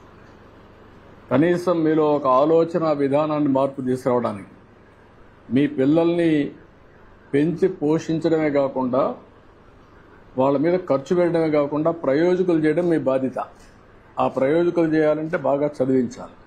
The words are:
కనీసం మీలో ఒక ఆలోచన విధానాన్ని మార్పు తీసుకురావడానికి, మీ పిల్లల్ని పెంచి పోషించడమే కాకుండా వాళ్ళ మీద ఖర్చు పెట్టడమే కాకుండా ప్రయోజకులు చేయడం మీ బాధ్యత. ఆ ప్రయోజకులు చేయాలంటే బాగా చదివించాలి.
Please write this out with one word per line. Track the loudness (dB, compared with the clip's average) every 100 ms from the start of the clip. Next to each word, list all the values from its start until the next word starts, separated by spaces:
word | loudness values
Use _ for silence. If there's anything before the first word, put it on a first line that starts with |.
| -20 -20 -20 -20 -20 -20 -20 -20 -20 -20 -20 -18 -2
కనీసం | 2 2 2 0 0
మీలో | 2 2 2 2
ఒక | 2
ఆలోచన | 4 4 4 2 0 0
విధానాన్ని | 0 0 0 0 0 0
మార్పు | 2 0 -2
తీసుకురావడానికి, | -4 -2 0 0 -2 -8 -14 -20 -20 -20 -20 -20 -20 -20 -20 -20 -4
మీ | 0 0
పిల్లల్ని | 0 2 2 2 0 0 0 -2 -8 -20 -20 -20 -20 -20 -20 -4
పెంచి | 0 0 0 -2
పోషించడమే | 0 -2 -2 -2 -2 0 0 0
కాకుండా | 0 -2 -2 -2 0 -2 -4 -16 -20 -20 -20 -20 -20 -20 -20 -20 -20 -12 -2
వాళ్ళ | 0 0
మీద | 0 -2 0
ఖర్చు | -2 0 0
పెట్టడమే | 2 0 0
కాకుండా | 0 0 -2 -2
ప్రయోజకులు | -2 0 2 2 2 2 2
చేయడం | 2 0 0
మీ | 0
బాధ్యత. | 0 -2 -2 -6 -10 -14 -20 -20 -20 -20 -16 -4
ఆ | -2
ప్రయోజకులు | 0 0 2 0 0 0
చేయాలంటే | 2 0 0 -4 -4
బాగా | -2 -2 -2
చదివించాలి. | -2 0 0 -2 -8 -18 -20